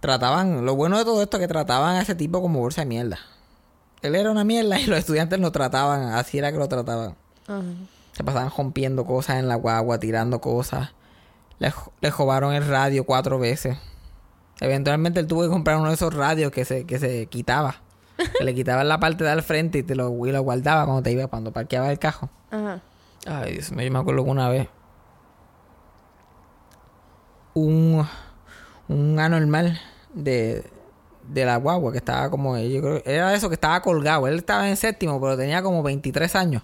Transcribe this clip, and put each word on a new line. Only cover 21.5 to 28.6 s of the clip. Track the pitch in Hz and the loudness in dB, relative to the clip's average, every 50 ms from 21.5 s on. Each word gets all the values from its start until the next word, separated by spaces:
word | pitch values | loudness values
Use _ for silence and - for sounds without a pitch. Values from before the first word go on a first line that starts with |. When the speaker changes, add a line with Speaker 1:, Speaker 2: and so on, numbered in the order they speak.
| - | -6
Speaker 1:
parqueaba | 117 113 - - 127 127 139 143 | -8 -6 -4 -2 -2 0 0 -2
el | 147 | 0
cajón. | - 156 147 - - 135 - - _ _ | -2 -4 -4 -4 -10 -12 -12 -16 _ _
Speaker 2:
Ajá. | - 214 214 208 190 185 - _ _ _ _ _ - - - | -8 -6 -6 -6 -8 -10 -12 _ _ _ _ _ -20 -18 -10
Speaker 1:
Ay, | - 156 143 123 - - | -4 -2 -2 0 0 -4
Dios | - 143 - 135 | -4 -6 -6 -4
mío, | 120 120 | -2 0
yo | 131 131 | 2 2
me | 131 | 2
acuerdo | 147 139 135 135 131 | 2 4 4 4 4
que | 131 | 4
una | 135 139 127 123 | 4 4 4 4
vez | 123 135 127 - - - - - - - - - - - - - _ _ - - _ - _ _ - - - - - - - - _ _ - _ - - - - - - - _ - - - - _ - _ - - - _ - - - - - - | 4 4 2 0 -6 -20 -20 -20 -20 -20 -20 -20 -20 -20 -20 -20 _ _ -20 -20 _ -20 _ _ -20 -20 -20 -20 -20 -20 -20 -20 _ _ -20 _ -20 -20 -20 -20 -20 -20 -20 _ -20 -20 -20 -20 _ -20 _ -20 -20 -20 _ -20 -20 -20 -20 -6 -2
un, | 160 156 151 156 160 160 165 160 156 151 151 - - - - - - - - - - | 0 2 4 6 6 6 6 6 4 2 0 -4 -14 -18 -20 -20 -20 -20 -20 -20 -20